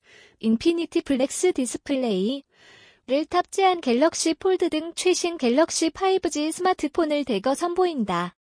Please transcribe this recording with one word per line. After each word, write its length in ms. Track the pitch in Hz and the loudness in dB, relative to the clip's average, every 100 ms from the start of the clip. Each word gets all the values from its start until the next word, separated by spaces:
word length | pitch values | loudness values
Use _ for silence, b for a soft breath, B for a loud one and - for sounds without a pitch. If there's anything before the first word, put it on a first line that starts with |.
| b b b b | b b b b
인피니티 640 | 220 233 339 339 320 339 | 0 2 2 0 0 -2
플렉스 520 | - 262 277 - 359 | 0 0 0 0 0
디스플레이를 1700 | 339 247 - - 269 247 185 208 277 - _ - - - _ - 277 320 | 0 -4 -6 -4 -2 0 0 -2 -4 -10 _ -20 -20 -20 _ -2 -2 0
탑재한 520 | 349 - - 381 349 | -2 -2 2 2 2
갤럭시 540 | 262 233 320 - 330 | 0 2 2 2 -2
폴드 340 | 320 370 370 349 | 0 0 2 0
등 240 | 311 330 | -2 -6
최신 420 | - 370 359 349 339 | -2 0 0 -2 -2
갤럭시 540 | 240 254 330 - 320 | 0 2 2 0 -2
파이브지 600 | - 381 381 339 294 311 | 0 0 2 0 -2 -4
스마트폰을 720 | 320 370 370 285 - 311 294 | 0 0 0 -2 0 0 0
대거 300 | 269 196 254 277 | 0 0 0 0
선보인다. 800 | 349 349 359 302 202 175 175 _ | -2 0 0 0 -2 -2 -4 _